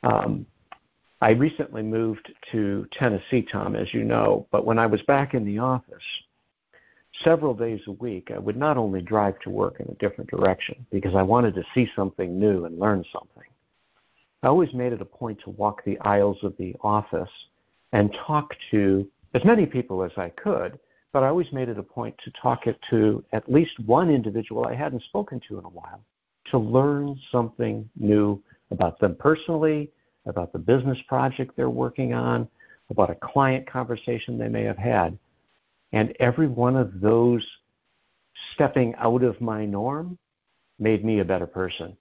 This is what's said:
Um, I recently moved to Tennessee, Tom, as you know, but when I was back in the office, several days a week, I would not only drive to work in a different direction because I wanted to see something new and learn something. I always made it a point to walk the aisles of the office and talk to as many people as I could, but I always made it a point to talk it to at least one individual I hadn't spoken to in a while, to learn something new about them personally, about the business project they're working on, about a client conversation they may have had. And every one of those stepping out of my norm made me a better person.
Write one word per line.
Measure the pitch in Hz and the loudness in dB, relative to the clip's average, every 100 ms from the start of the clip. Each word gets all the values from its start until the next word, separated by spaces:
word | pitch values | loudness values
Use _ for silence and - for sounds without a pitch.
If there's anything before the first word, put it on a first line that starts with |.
Um, | 123 110 98 104 - _ _ - _ _ _ _ | 2 2 0 -4 -8 _ _ -20 _ _ _ _
I | 117 | 4
recently | 117 151 160 147 110 | 6 4 0 -8 -6
moved | 107 110 113 110 - - - | -4 -2 -2 -4 -10 -20 -8
to | 117 104 101 101 | -2 -2 -2 -6
Tennessee, | - 127 101 - 131 - | -2 0 0 0 -2 -2
Tom, | 104 104 107 | -4 -4 -4
as | 104 | -4
you | 117 | -4
know, | 110 117 107 104 104 | 0 2 4 2 0
but | 104 107 | -2 2
when | 113 | 2
I | 113 | 4
was | 107 | 2
back | - 139 139 | 2 2 2
in | 135 104 | -2 -2
the | 101 | -2
office, | 127 127 - - - - _ _ _ _ _ _ _ _ _ - | -2 -2 -4 -18 -14 -14 _ _ _ _ _ _ _ _ _ -2
several | - 165 147 113 | 2 4 2 -2
days | 117 110 - | -4 -6 -8
a | |
week, | 98 120 95 - | -10 -8 -8 -8
I | 101 | -8
would | 98 110 | -6 -2
not | 147 139 | 0 2
only | 110 95 | 0 -2
drive | 87 107 104 95 | 0 4 4 0
to | - | -8
work | 101 95 - | -2 -2 -4
in | - | -12
a | - | -4
different | 104 - - | -4 -4 -10
direction | - 95 - - - - | 0 2 2 -4 -12 -6
because | 98 95 95 | -4 0 2
I | |
wanted | 95 117 120 92 | 4 4 4 0
to | 85 | -2
see | - 117 - | 0 0 0
something | 98 - 92 90 | -4 -2 -6 2
new | 104 95 82 | 2 2 -2
and | 82 | -2
learn | 101 98 85 | 0 0 -2
something. | - - - - _ _ _ _ _ _ _ _ _ | -12 -14 -20 -20 _ _ _ _ _ _ _ _ _
I | 131 | 2
always | 156 165 127 | 4 2 0
made | 123 | -4
it | 117 | -4
a | 98 | -10
point | _ 120 107 | _ -10 -10
to | - | -14
walk | 98 104 104 | -4 -4 -2
the | - 98 | -6 -2
aisles | 104 101 101 95 | 2 4 4 0
of | 104 - | -6 -6
the | 95 - | -10 -6
office | 107 104 104 - 95 - - _ _ _ _ | -2 -2 -2 -6 -6 -12 -20 _ _ _ _
and | 113 104 - - | 2 2 0 -4
talk | 151 147 - - | -2 -2 -12 -2
to | 107 98 98 98 _ _ | 0 2 2 -2 _ _
as | 131 | 2
many | 190 233 175 | 4 4 4
people | 127 123 92 | -2 -4 -4
as | 92 - | -4 -6
I | 87 | -10
could, | - - 196 90 - _ _ _ | -6 -4 -2 -4 -10 _ _ _
but | 139 | 2
I | 131 | 2
always | 165 175 | 2 -2
made | 135 123 | -4 -6
it | 107 | -6
a | |
point | - - 113 - | -10 -10 -10 -10
to | - - | -18 -4
talk | 127 123 - | -2 0 -2
it | - - | -6 0
to | 117 107 104 - | 2 4 2 -4
at | 110 - | -8 2
least | 131 165 - | 2 2 -2
one | 107 123 175 | 2 2 4
individual | 143 110 104 110 110 120 | 2 2 -6 -6 -4 -4
I | 120 | -4
hadn't | 151 127 | -6 -8
spoken | - 202 208 123 - | -8 -8 -6 -10 -12
to | 101 | -14
in | 90 | -14
a | |
while, | 87 - 101 _ _ _ _ - | -18 -20 -20 _ _ _ _ -2
to | 131 | 0
learn | 110 123 143 143 143 139 - | 2 4 4 0 -4 -8 -4
something | 123 113 - 117 107 110 - | -2 -2 -2 -4 -4 -8 -4
new | 104 104 104 98 _ _ _ | 4 4 4 0 _ _ _
about | 90 90 - | -2 -2 2
them | 104 - | -2 2
personally, | 143 156 - 165 156 151 147 _ _ _ - | 2 2 0 0 2 0 -4 _ _ _ -10
about | 101 87 | -6 -6
the | - | -6
business | 82 127 127 131 - | 2 2 4 -2 -2
project | 131 131 131 131 - | 0 0 -2 -8 -4
they're | 127 | -4
working | 120 127 120 127 | -2 -4 -4 -4
on, | 120 123 120 117 _ _ - _ | -2 -2 -2 -4 _ _ -20 _
about | 110 92 | 0 0
a | - | 0
client | - - 135 131 131 | -4 2 2 2 -4
conversation | 127 123 117 - 117 - 117 | -8 -6 -6 -4 -6 -6 -6
they | 117 | -4
may | 110 | -4
have | 110 101 | -4 -2
had. | 107 110 85 92 _ _ _ _ _ _ _ | 0 2 2 -2 _ _ _ _ _ _ _
And | 110 110 - | 0 0 2
every | 123 123 160 | 0 2 0
one | 120 123 131 | 2 2 2
of | 113 95 | 0 0
those | 101 117 120 120 104 - _ _ _ _ _ _ _ - - | 4 4 4 2 -2 -16 _ _ _ _ _ _ _ -20 -18
stepping | - 127 131 120 117 | 0 0 2 0 0
out | 117 123 | 0 4
of | 123 101 | 2 0
my | 120 107 107 | -4 -4 -4
norm | 101 117 143 175 180 _ _ _ _ _ _ | -4 -4 -6 -8 -12 _ _ _ _ _ _
made | 104 107 107 | 0 2 2
me | 107 | 0
a | 90 | 2
better | 92 87 | 0 -2
person. | - 92 - 85 98 | -4 -6 -6 -12 -14